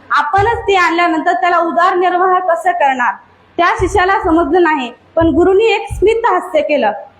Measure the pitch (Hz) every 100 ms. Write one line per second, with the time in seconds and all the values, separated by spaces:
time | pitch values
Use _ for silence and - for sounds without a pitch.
0 | - 277 294 392 427 466 453 381 339 330
1 | 349 320 349 349 349 349 339 339 359 370
2 | 359 359 370 370 359 330 359 349 285 254
3 | 233 190 - _ _ - 339 440 349 370
4 | 359 392 381 330 285 359 330 311 247 -
5 | _ - 330 269 359 381 453 415 453 -
6 | 392 453 453 370 359 311 294 294 214 214
7 | - -